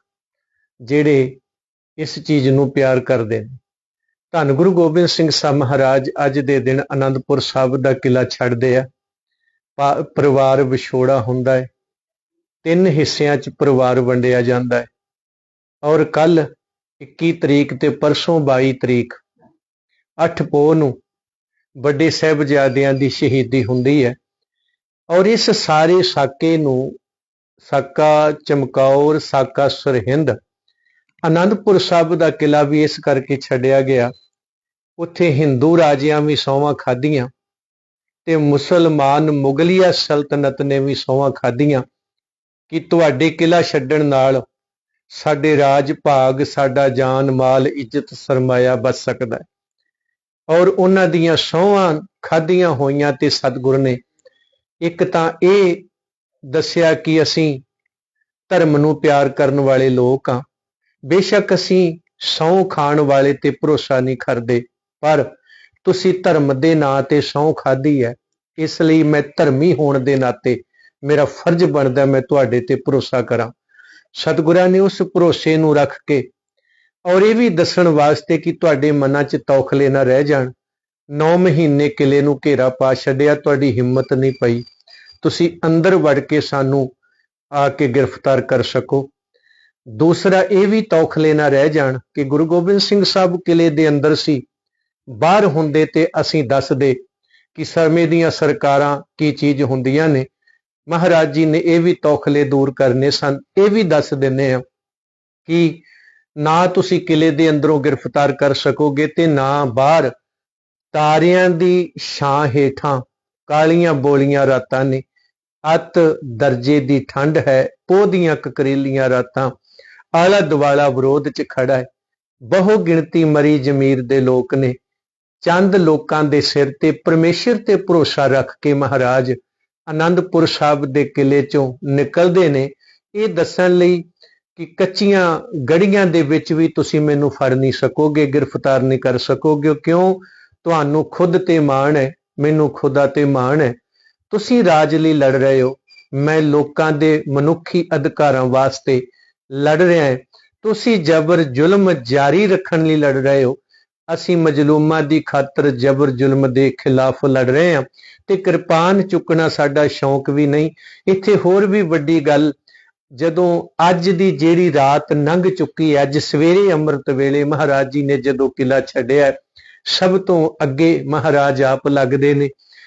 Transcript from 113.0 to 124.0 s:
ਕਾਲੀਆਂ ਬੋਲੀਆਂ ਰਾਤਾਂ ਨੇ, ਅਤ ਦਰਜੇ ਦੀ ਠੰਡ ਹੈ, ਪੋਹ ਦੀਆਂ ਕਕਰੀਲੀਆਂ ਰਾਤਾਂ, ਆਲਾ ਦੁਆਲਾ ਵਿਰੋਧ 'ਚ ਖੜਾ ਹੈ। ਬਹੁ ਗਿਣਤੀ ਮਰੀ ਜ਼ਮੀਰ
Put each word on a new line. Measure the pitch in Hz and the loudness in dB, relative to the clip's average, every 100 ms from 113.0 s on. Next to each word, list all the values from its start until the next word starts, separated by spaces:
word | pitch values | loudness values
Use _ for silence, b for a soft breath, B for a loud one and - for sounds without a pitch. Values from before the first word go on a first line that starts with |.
| - _ _ _ - | -6 _ _ _ -4
ਕਾਲੀਆਂ | 151 160 170 170 | 0 2 2 2
ਬੋਲੀਆਂ | 143 143 139 139 139 135 | 0 0 2 2 2 2
ਰਾਤਾਂ | 127 - 131 135 | 0 -2 -4 -2
ਨੇ, | 131 - _ _ _ _ _ 156 165 | -4 -8 _ _ _ _ _ -2 -2
ਅਤ | 165 175 160 156 139 | 0 2 2 0 -8
ਦਰਜੇ | 113 139 120 127 147 | -2 -2 0 0 0
ਦੀ | 127 139 - | 2 -2 -2
ਠੰਡ | 135 147 160 | -4 -2 0
ਹੈ, | 151 131 131 - - | 2 0 0 -6 0
ਪੋਹ | 190 202 | 2 2
ਦੀਆਂ | 185 165 147 | 0 0 -2
ਕਕਰੀਲੀਆਂ | 139 131 139 139 139 135 131 | -6 -4 -2 -2 -2 -2 0
ਰਾਤਾਂ, | 127 123 131 131 - b b b b _ 165 | 0 -2 -4 -6 -8 b b b b _ 0
ਆਲਾ | 180 202 | 2 2
ਦੁਆਲਾ | 151 147 143 143 143 | 0 0 2 2 0
ਵਿਰੋਧ | 127 135 143 139 | 0 0 -2 -4
'ਚ | 143 - | -8 -8
ਖੜਾ | - 127 131 | -4 -2 -2
ਹੈ। | 127 _ _ _ _ _ | -4 _ _ _ _ _
ਬਹੁ | 117 185 190 214 | -2 0 2 2
ਗਿਣਤੀ | 170 165 147 170 | 2 0 0 0
ਮਰੀ | 160 151 151 151 | 2 2 2 2
ਜ਼ਮੀਰ | 131 139 135 131 | 0 0 0 0